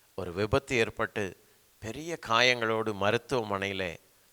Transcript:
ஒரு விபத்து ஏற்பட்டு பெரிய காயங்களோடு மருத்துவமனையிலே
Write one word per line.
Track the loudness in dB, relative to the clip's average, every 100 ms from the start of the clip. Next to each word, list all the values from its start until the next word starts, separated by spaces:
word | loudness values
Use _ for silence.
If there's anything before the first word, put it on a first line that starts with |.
| _ -10
ஒரு | -6
விபத்து | -4 0 0 2 2
ஏற்பட்டு | 2 0 -4 -2 -6 -6 _ _ _ _
பெரிய | -12 -10 -8 -8 0
காயங்களோடு | 4 6 4 2 0 -2 0
மருத்துவமனையிலே | 2 2 0 -4 -2 -2 -2 -2 -4 -6 _ _ _